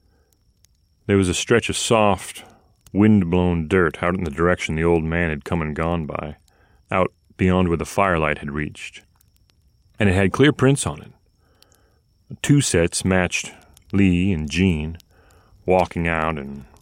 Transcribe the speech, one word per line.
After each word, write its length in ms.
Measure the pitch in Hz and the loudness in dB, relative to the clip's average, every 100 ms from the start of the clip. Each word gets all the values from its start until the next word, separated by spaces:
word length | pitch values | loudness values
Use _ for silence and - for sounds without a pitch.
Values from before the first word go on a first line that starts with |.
| _ _ _ _ _ _ _ _ _ _ - | _ _ _ _ _ _ _ _ _ _ 0
There 100 | 98 | 2
was 120 | 90 | 2
a 60 | |
stretch 340 | 85 - 117 - | -2 0 0 0
of 80 | 98 | -6
soft, 680 | - 117 104 92 - - - _ _ _ - | 0 2 4 2 -4 -18 -20 _ _ _ -6
wind-blown 760 | 95 107 107 82 90 90 85 78 | 2 6 6 4 2 2 0 0
dirt 340 | 95 82 - | 2 2 0
out 140 | 85 92 | -4 -2
in 80 | |
the 60 | 82 | -4
direction 440 | 71 87 90 - | 0 0 0 -4
the 100 | 80 | -2
old 200 | 85 85 | 0 0
man 260 | 80 85 85 | 0 -2 -2
had 140 | 76 | -4
come 180 | - 87 | -6 -4
and 120 | 78 | -4
gone 320 | 73 82 85 73 | -4 -4 -4 -6
by, 300 | - 76 76 _ _ _ _ - | -8 -10 -14 _ _ _ _ -6
out 220 | 95 90 _ _ - | -2 -2 _ _ -2
beyond 320 | 92 92 90 | 2 2 0
where 80 | 82 | -2
the 60 | |
firelight 540 | 80 - 98 82 76 73 | -4 -2 0 2 0 -2
had 120 | 73 | -6
reached. 520 | 73 73 - - - _ _ _ _ _ _ _ _ _ - | -8 -8 -10 -18 -20 _ _ _ _ _ _ _ _ _ -2
And 100 | 104 | 2
it 60 | |
had 160 | 92 98 | 4 2
clear 220 | - 147 | 4 2
prints 340 | 139 131 139 - | 4 2 2 -2
on 140 | 73 | -8
it. 120 | - _ _ _ _ _ _ _ _ _ _ _ - 135 | -16 _ _ _ _ _ _ _ _ _ _ _ -20 -10
Two 180 | - 143 | 2 2
sets 440 | - 87 85 - | 4 2 0 -2
matched 480 | 92 92 87 - - - _ - - | 0 0 0 -4 -10 -18 _ -20 -6
Lee 400 | 98 95 87 95 | 0 2 2 0
and 160 | 82 78 | -2 -4
Jean, 480 | 82 95 78 78 85 _ _ _ _ _ _ | 0 0 0 -6 -12 _ _ _ _ _ _
walking 420 | - 92 87 87 85 | 0 2 2 -2 -2
out 320 | 80 80 78 | -2 -2 -4
and 280 | 69 69 67 - | -10 -14 -18 -20